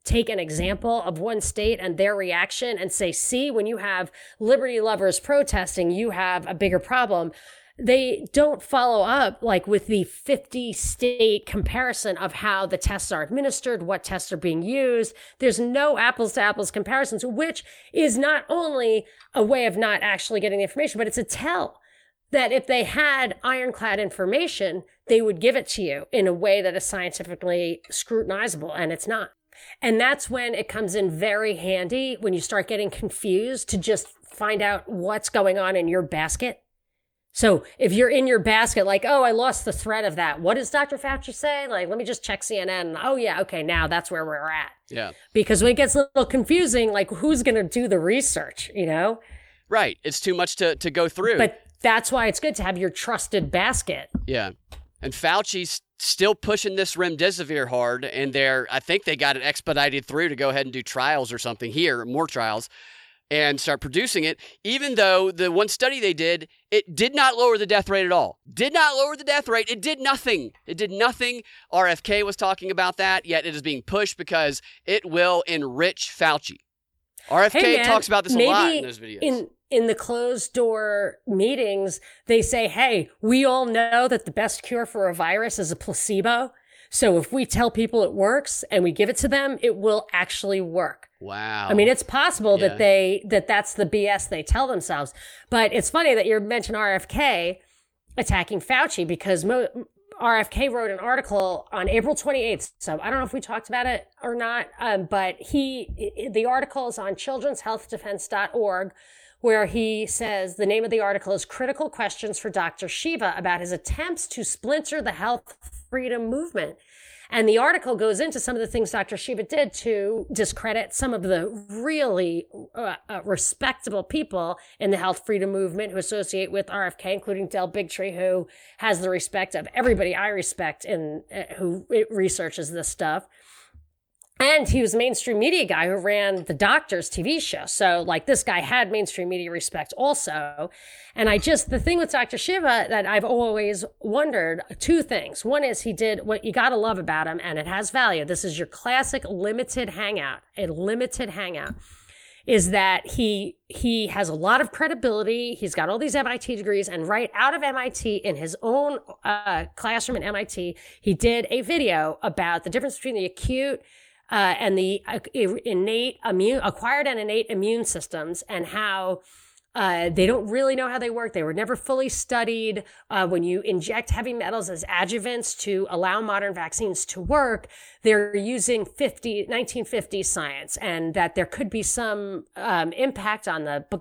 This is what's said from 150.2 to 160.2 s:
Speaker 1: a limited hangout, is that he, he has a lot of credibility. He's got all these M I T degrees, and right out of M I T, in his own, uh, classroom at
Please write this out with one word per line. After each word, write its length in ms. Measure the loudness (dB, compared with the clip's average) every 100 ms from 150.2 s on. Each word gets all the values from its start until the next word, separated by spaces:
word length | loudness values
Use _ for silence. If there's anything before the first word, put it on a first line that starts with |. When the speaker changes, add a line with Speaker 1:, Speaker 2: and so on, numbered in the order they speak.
| -6 -8 -12 -8
Speaker 1:
a 120 | -6
limited 640 | -4 -4 -2 -4 -4 -8
hangout, 420 | -8 -8 -8 -10 -12 -16 -20 -20 -20 -20 -12 2
is 240 | 4 4
that 380 | 4 4 2 0
he, 500 | -2 0 0 -4 -12 -18
he 380 | -4 0 0 0
has 200 | -2 -4
a 60 | -2
lot 260 | 2 2
of 100 | 2
credibility. 840 | -2 -2 0 -2 0 0 -2 -4 -6
He's 180 | -6
got 160 | -2 -2
all 80 | -2
these 160 | -2
M 140 | 0 -2
I 100 | -4
T 180 | -6 -6
degrees, 320 | -2 -2 -2
and 200 | -4 -2
right 240 | -2 -2
out 220 | 2 2 2
of 80 |
M 120 | -2 -2
I 140 | -6
T, 280 | -6 -4 -2
in 180 | -2 -4
his 200 | -6 -6
own, 380 | -2 0 0 -4 -10 -8
uh, 420 | -4 -4 -2 -4 -6 -8
classroom 420 | -4 -2 -2
at 60 | -4